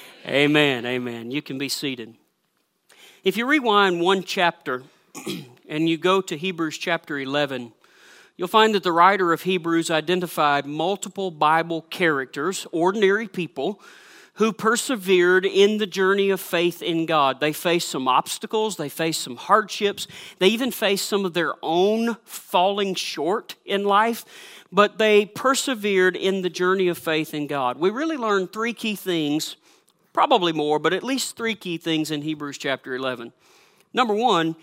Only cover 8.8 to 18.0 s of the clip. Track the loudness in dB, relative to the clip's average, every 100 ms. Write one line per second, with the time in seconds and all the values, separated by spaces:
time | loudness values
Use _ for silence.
8.8 | 2 6 6 6 2 0 0 -2 0 -2
9.8 | 0 -2 0 -2 -2 0 2 2 -2 -4
10.8 | -4 -4 -8 -8 -8 0 2 2 0 -6
11.8 | -8 -2 0 0 -4 -6 -6 -6 -6 0
12.8 | 0 2 2 2 -2 -6 -6 -4 -6 -6
13.8 | -12 -20 -20 -20 -18 -2 0 0 0 0
14.8 | -2 -4 2 4 6 4 4 4 4 4
15.8 | -2 0 0 2 0 -2 -2 0 0 -2
16.8 | -4 -2 0 2 2 2 -2 -2 0 0
17.8 | -2 -2